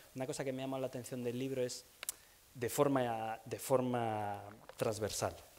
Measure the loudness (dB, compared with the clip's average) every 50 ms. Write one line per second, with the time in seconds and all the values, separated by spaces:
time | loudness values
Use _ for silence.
0 | -20 -12 -8 -6 -4 -4 -4 -2 -2 -2 -2 -2 -2 -4 -2 -2 -2 -4 -4 -6
1 | -8 -6 -6 -2 -2 -2 -2 -2 -2 -2 0 0 0 0 -2 -8 -12 -16 -14 -8
2 | -8 -8 -8 -8 -12 -20 -20 -20 -20 -16 -6 -4 -2 0 4 6 6 6 6 4
3 | 4 2 0 -2 -2 -4 -4 -6 -6 -6 -6 -4 2 4 4 6 6 4 2 2
4 | 2 2 2 0 0 -2 -4 -6 -8 -12 -16 -18 -18 -14 -4 0 0 0 2 0
5 | 0 -2 0 0 0 0 -2 -4 -16 -18 -16